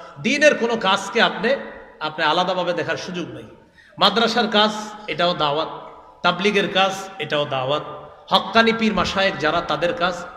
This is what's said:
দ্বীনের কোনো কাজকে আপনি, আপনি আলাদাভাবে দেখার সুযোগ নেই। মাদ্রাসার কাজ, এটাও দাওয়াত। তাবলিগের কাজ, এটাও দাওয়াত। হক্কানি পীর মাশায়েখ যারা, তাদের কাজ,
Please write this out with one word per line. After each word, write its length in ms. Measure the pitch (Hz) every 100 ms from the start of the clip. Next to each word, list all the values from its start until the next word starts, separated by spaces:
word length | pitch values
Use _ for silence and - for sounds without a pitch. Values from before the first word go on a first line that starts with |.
| - 143
দ্বীনের 360 | 190 277 294 226
কোনো 200 | 226 226
কাজকে 440 | 190 196 - 226
আপনি, 340 | 180 185 220 277 - - - -
আপনি 260 | 156 156 156
আলাদাভাবে 480 | 170 185 180 175
দেখার 240 | 170 143 160
সুযোগ 320 | - 180 131
নেই। 140 | 123 113 - - - - -
মাদ্রাসার 500 | 196 196 226 247 214
কাজ, 240 | 208 214 - - - -
এটাও 260 | 156 175
দাওয়াত। 360 | 165 151 147 156 - - - - -
তাবলিগের 500 | 175 170 202 202 175
কাজ, 360 | 185 190 190 - -
এটাও 260 | 151 151 139
দাওয়াত। 380 | 131 131 151 - - - - -
হক্কানি 460 | 190 - 226 226
পীর 200 | 226 220
মাশায়েখ 400 | 185 160 196 190 143
যারা, 220 | 156 170
তাদের 320 | 175 151 170
কাজ, 320 | 170 180 175 -